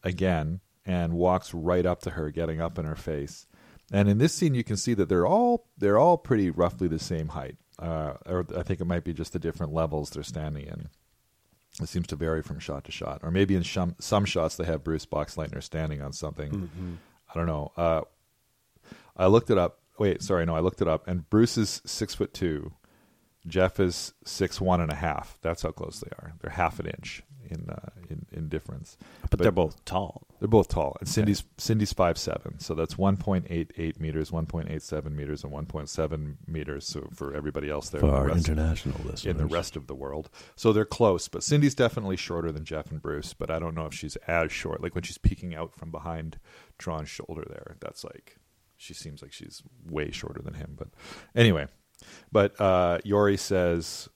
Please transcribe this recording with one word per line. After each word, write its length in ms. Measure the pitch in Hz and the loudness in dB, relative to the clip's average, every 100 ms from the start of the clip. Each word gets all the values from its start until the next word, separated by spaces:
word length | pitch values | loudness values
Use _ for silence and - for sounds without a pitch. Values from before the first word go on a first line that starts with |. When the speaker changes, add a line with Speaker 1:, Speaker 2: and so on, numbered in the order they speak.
Speaker 1:
again, 560 | 92 90 95 85 76 90 _ _ | -2 2 2 2 0 -4 _ _
and 300 | - 90 85 | -2 0 2
walks 400 | 85 90 90 - | 4 4 4 0
right 320 | 85 80 90 87 | -4 2 4 4
up 140 | 87 | 0
to 80 | - | -4
her, 200 | 85 76 | -6 -6
getting 300 | 78 82 80 | -2 -2 -2
up 180 | 82 85 | -4 -4
in 60 | |
her 100 | 78 78 | -6 -6
face. 500 | - 76 71 - - _ - - _ | -4 -6 -6 -10 -20 _ -20 -20 _
And 160 | 98 101 | 4 6
in 100 | 101 | 6
this 160 | 156 | 4
scene, 200 | - 165 | 4 2
you 80 | 127 | 2
can 140 | 113 104 | 0 -2
see 160 | - | 0
that 140 | 110 87 | 2 4
they're 180 | 92 87 | 4 6
all, 380 | 196 240 240 _ - | 4 4 2 _ 0
they're 200 | 101 104 | 4 8
all 200 | 160 170 | 8 6
pretty 320 | - 113 95 | 4 2 4
roughly 360 | 80 87 - 90 | 4 2 4 0
the 120 | 80 | 0
same 300 | - 85 78 | -2 -4 -2
height. 280 | 73 67 - _ - | -6 -10 -14 _ -10
Uh, 340 | 85 80 76 69 - | -6 -4 -4 -6 -4
or 180 | 90 82 87 | -4 -2 -6
I 60 | |
think 180 | 85 87 | -4 -4
it 40 | 87 | 0
might 180 | 87 | -2
be 100 | 85 | -2
just 180 | 78 80 | -6 -4
the 60 | 90 | -4
different 340 | 80 - 80 | -4 -4 -4
levels 380 | 80 80 76 73 | 0 0 -2 -4
they're 120 | 76 | -8
standing 440 | 73 82 76 73 71 | -8 -6 -6 -8 -10
in. 220 | - 76 _ _ _ _ _ _ _ _ - | -12 -12 _ _ _ _ _ _ _ _ -10
It 80 | 80 | -6
seems 180 | 90 85 | -4 -4
to 80 | 73 | -2
vary 260 | 82 80 | 0 -2
from 160 | 76 71 | -4 -10
shot 260 | - 69 | -8 -10
to 80 | - | -8
shot. 280 | - - 71 | -10 -8 -8
Or 80 | 82 | -2
maybe 240 | 90 98 | 2 4
in 80 | 92 | 4
shum-, 320 | 85 - 87 85 | 0 -2 -2 -4
some 260 | - 107 | 0 2
shots 320 | 101 90 80 - | 2 2 0 0
they 80 | |
have 180 | 85 78 | -2 -2
Bruce 220 | 80 80 - | 0 -2 -2
Boxleitner 560 | 76 76 - 76 71 | -4 -4 -6 -8 -8
standing 400 | - 80 80 73 | -8 -4 -4 -4
on 100 | 71 | -8
something. 380 | 71 76 73 73 | -8 -10 -8 -6
Speaker 2:
Mm-hmm. 440 | 98 87 82 90 82 _ _ _ | -6 -6 -8 -10 -10 _ _ _
Speaker 1:
I 40 | |
don't 120 | - 85 | -2 -2
know. 260 | 78 73 - | -2 -4 0
Uh, 240 | 85 80 - _ _ _ _ _ _ _ _ - - - | 2 2 -2 _ _ _ _ _ _ _ _ -20 -20 2
I 100 | 92 | 8
looked 240 | 110 - | 8 6
it 80 | 104 | 4
up. 220 | 87 - _ - | 4 -2 _ 0
Wait, 240 | 104 87 | 2 2
sorry, 220 | - 92 82 | 0 2 2
no, 80 | 80 | 2
I 40 | |
looked 220 | 90 - | 0 2
it 60 | 87 | 2
up. 180 | 78 - | 2 0
And 200 | 90 80 | -6 4
Bruce 260 | 107 117 - | 6 6 4
is 240 | 104 - - | -2 -4 -10
six-foot-two. 840 | - 110 - 104 - 90 73 78 - _ _ _ _ _ _ 82 | -6 -6 -4 -6 -2 -2 -2 -6 -14 _ _ _ _ _ _ -4
Jeff 340 | 92 92 - | 2 2 4
is 320 | 92 85 - _ | 0 0 -10 _
six 360 | - - 92 - | -14 -2 -2 0
one 200 | 92 90 | 2 4
and 100 | 82 | 2
a 40 | 73 | 0
half. 420 | 80 73 - - | -2 -2 -8 -8
That's 220 | 82 85 | -4 -2
how 80 | 80 | -4
close 300 | - 82 - | -6 -10 -10
they 100 | - - | -14 -14
are. 160 | - 80 | -16 -12
They're 100 | - | -10
half 300 | - 82 - | 0 0 0
an 60 | - | -8
inch 360 | - - - - 135 120 | -8 -12 -16 -18 -20 -12
in, 220 | 80 82 | -10 -8
uh, 180 | - - - 87 | -12 -14 -18 -12
in, 160 | 76 - | -12 -10
in 180 | - 78 | -10 -6
difference. 480 | 78 - 67 - - - - | -6 -8 -14 -14 -20 -20 -10
Speaker 2:
But 80 | - | -2
Speaker 1:
But 80 | - | 4
Speaker 2:
they're 140 | 95 | 4
both 300 | 90 80 - - | 4 0 -2 -6
tall. 400 | 92 98 - _ _ | -4 -4 -10 _ _
Speaker 1:
they're 100 | 104 | 6
both 200 | 110 92 | 6 6
tall. 280 | - 71 69 | 2 0 -2
And 80 | - | -2
Speaker 2:
Okay. 40 | |
Speaker 1:
Cindy's, 320 | - 107 98 - - | 2 2 2 -2 -10
Cindy's 360 | - 110 104 | 0 2 2
five 240 | - 90 82 | 4 2 2
seven. 400 | - - - 76 | -2 -4 -8 -12
So 160 | - | -6
that's 240 | 80 82 - | -2 -2 4
one 180 | 95 98 | 4 4
point 300 | - 92 - | 2 0 0
eight 240 | 85 80 - | -4 -4 -4
eight 220 | 82 78 | -4 -2
meters, 300 | 80 78 78 | -4 -2 -2
one 140 | 82 | -4
point 240 | 78 85 78 | -4 -4 -4
eight 120 | 78 | -8
seven 340 | - 78 73 73 | -6 -6 -4 -6
meters, 280 | 71 73 | -6 -6
and 80 | 71 | -8
one 120 | 71 | -8
point 240 | 76 78 73 | -8 -8 -8
seven 480 | - 78 78 73 69 - | -2 -2 -2 -6 -10 -8
meters. 380 | 80 73 71 - | -8 -6 -8 -8
So 220 | 76 - | -10 -10
for 180 | - 71 | -10 -6
everybody 360 | 71 73 73 73 | -4 -4 -4 -4
else 180 | 73 - | -6 -6
there, 120 | 76 | 2
Speaker 2:
For 60 | 71 | 4
Speaker 1:
the 40 | |
Speaker 2:
our 140 | 69 69 | 4 4
Speaker 1:
rest, 220 | 87 80 | 2 2
Speaker 2:
international 480 | 78 78 80 69 67 | 2 2 0 -4 -6
Speaker 1:
in 60 | - | -8
the 40 | |
Speaker 2:
listeners. 380 | - 101 82 73 | -6 -4 -2 0
Speaker 1:
rest 260 | 82 85 80 | -2 -4 -10
of 100 | 65 | -12
the 80 | |
world. 340 | 69 67 73 78 - - - | -10 -8 -8 -10 -16 -20 0
So 180 | 113 | 4
they're 100 | 107 | 4
close, 440 | 107 - 113 90 - | 2 4 6 6 0
but 140 | - | -6
Cindy's 320 | - 147 143 - | 2 4 4 4
definitely 400 | 120 - 101 92 | 2 2 -4 -4
shorter 360 | - 85 82 | -2 -4 -2
than 140 | 76 78 | -4 -6
Jeff 240 | 78 73 | -8 -6
and 100 | 78 | -8
Bruce, 320 | 80 73 - | -6 -6 -6
but 180 | - - | -10 -4
I 80 | 80 | -4
don't 160 | 82 | -4
know 120 | 82 80 | -6 -8
if 80 | |
she's 220 | - 78 - - | -8 -10 -10 -2
as 260 | 85 80 | 0 0
short. 300 | - 82 78 | -2 -6 -6
Like, 120 | 87 | -6
when 100 | 90 | -6
she's 120 | 87 - | -8 2
peeking 380 | - 98 90 | 2 2 -8
out 200 | 80 80 | -8 -10
from 160 | - 82 | -12 -14
behind 480 | 82 82 82 80 - - - - _ | -10 -8 -8 -8 -12 -20 -20 -20 _
Tron's 320 | - 80 76 | -8 -6 -8
shoulder 380 | - - 78 - | -12 -10 -10 -10
there, 280 | - - - | -14 -16 -14
that's 240 | - - | -14 -14
like, 320 | - - - _ _ _ _ _ | -16 -18 -20 _ _ _ _ _
she 160 | - | -18
seems 300 | 82 80 73 | -16 -14 -16
like 100 | 69 | -18
she's 300 | - - - - _ 80 | -18 -18 -18 -20 _ -8
way 220 | 76 76 | -4 -4
shorter 320 | - - - | -6 -10 -10
than 120 | - | -10
him. 200 | - 73 73 | -10 -12 -12
But 120 | - _ - - - | -14 _ -18 -18 -6
anyway, 320 | 120 117 82 71 _ _ _ - - _ | 6 6 6 0 _ _ _ -20 -20 _
but, 300 | 107 101 - | 4 4 4
uh, 380 | 98 92 87 87 | 4 6 4 2
Yori 340 | 101 101 104 98 | 2 4 6 4
says 720 | - 95 87 85 82 - - | 2 2 4 2 -2 -10 -16